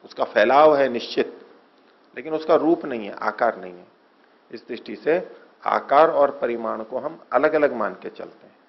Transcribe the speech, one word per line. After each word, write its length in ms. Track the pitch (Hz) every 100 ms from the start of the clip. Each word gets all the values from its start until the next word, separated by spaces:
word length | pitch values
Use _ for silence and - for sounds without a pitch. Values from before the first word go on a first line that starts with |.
| -
उसका 180 | -
फैलाव 540 | 135 110 110 135 156 143
है 120 | 135
निश्चित, 500 | 120 - - 120 - - - _ _ _ _ _ -
लेकिन 160 | 143
उसका 220 | 156 160 151
रूप 300 | 147 170 151
नहीं 200 | 120 101
है, 100 | -
आकार 400 | 107 - 117 95
नहीं 120 | 92
है। 140 | 87 90 _ _ _ _ _ _
इस 160 | 113 -
दृष्टि 280 | 117 - 104
से 360 | 139 175 - - - _ 101
आकार 460 | 107 - 139 160
और 200 | 139 139
परिमाण 520 | - 123 117 113 110
को 140 | 110 127
हम 260 | 143 165 -
अलग-अलग 420 | 127 151 151 143
मान 200 | 123 101
के 160 | 92 87
चलते 380 | - 90 - -
हैं। 80 | _